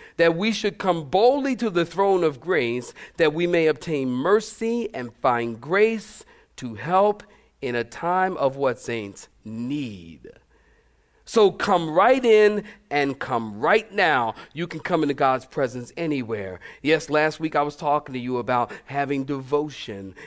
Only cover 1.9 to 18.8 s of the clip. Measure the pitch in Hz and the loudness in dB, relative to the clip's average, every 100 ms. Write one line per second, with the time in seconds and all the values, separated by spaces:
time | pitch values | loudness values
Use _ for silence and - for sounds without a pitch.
1.9 | 165 196 185 160 131 156 170 117 123 - | 0 2 4 2 -2 -2 0 0 -2 -6
2.9 | - - - 156 156 175 170 156 143 - | -14 -10 0 0 2 0 2 2 0 -2
3.9 | 147 131 123 165 214 214 - 226 240 233 | -4 -2 -2 2 2 0 -6 -2 -2 -4
4.9 | 127 120 - 135 120 120 110 143 190 220 | -8 -12 -2 0 2 0 -6 -2 2 4
5.9 | 220 - - - - _ - 123 107 147 | 2 -8 -18 -20 -20 _ -12 -12 -8 0
6.9 | 185 208 208 - _ _ - 131 120 117 | 4 4 2 -8 _ _ -10 -4 -4 -4
7.9 | - 170 185 190 170 139 135 135 120 - | -4 -2 0 0 0 -2 0 -2 -2 -6
8.9 | 117 101 90 - _ 110 113 120 147 127 | -6 -8 -12 -20 _ -14 -8 -6 -6 -8
9.9 | 98 82 78 - - _ _ _ _ _ | -12 -16 -20 -20 -20 _ _ _ _ _
10.9 | _ _ _ - 233 202 208 - 180 160 | _ _ _ -2 4 4 4 0 2 2
11.9 | 160 220 262 240 214 208 208 208 - - | 4 4 6 6 8 6 4 -6 -14 -4
12.9 | 143 139 131 - 123 110 104 147 220 220 | -2 -2 -4 -4 -4 -4 -2 2 2 0
13.9 | 202 170 135 113 - - 143 170 202 - | 0 2 2 0 -6 -12 -8 -8 -8 -2
14.9 | 170 147 135 135 131 - - 127 123 120 | 0 0 2 2 0 -4 -4 -4 -4 -12
15.9 | - 165 143 113 107 95 92 - - 143 | -6 -4 -2 -4 -6 -8 -12 -18 -6 0
16.9 | 156 - 151 156 156 160 151 147 - 151 | 0 2 2 2 0 -2 0 -2 -2 0
17.9 | 147 143 127 123 123 113 123 120 - | 0 -2 -8 -4 -4 0 0 0 -6